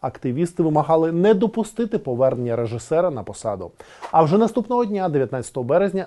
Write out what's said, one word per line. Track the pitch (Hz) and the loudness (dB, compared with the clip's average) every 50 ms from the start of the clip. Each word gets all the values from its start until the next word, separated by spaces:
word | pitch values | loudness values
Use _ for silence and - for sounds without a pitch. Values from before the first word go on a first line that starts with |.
Активісти | - 131 - - - 135 120 143 175 170 - - 170 | -10 -10 -8 -6 -6 -4 -2 -2 -2 -2 -2 -2 0
вимагали | 160 151 151 143 147 160 160 165 165 | 2 2 0 2 2 2 2 2 2
не | 165 170 185 214 220 | 2 2 4 4 4
допустити | 190 233 220 220 226 208 - - - 233 214 - | 4 2 0 -2 -4 -6 -4 -4 -6 -4 -4 -4
повернення | 202 - 135 123 117 131 131 131 123 123 120 113 | -4 -4 -4 0 2 2 2 2 0 -2 -2 -2
режисера | 120 120 110 117 113 - - 156 165 180 180 | -2 -2 -2 -4 -6 -4 -2 0 2 2 0
на | 143 117 92 | -2 -4 -8
посаду. | - 101 - - 113 101 92 90 85 - - - - - - - - | -10 -12 -8 -6 -6 -6 -6 -8 -12 -14 -18 -20 -20 -20 -18 -8 0
А | - 165 165 | 4 4 4
вже | 147 175 | 6 6
наступного | 214 226 214 220 254 214 - 247 240 240 | 4 4 2 0 -2 -2 0 0 0 0
дня, | 202 208 196 185 175 | 0 -2 -2 -2 0
дев'ятнадцятого | 147 143 135 113 139 127 117 - - 139 123 | 0 0 0 0 -2 -6 -6 -6 -6 -6 -2
березня, | 120 147 175 196 196 175 190 180 | 2 2 2 2 2 0 -4 -6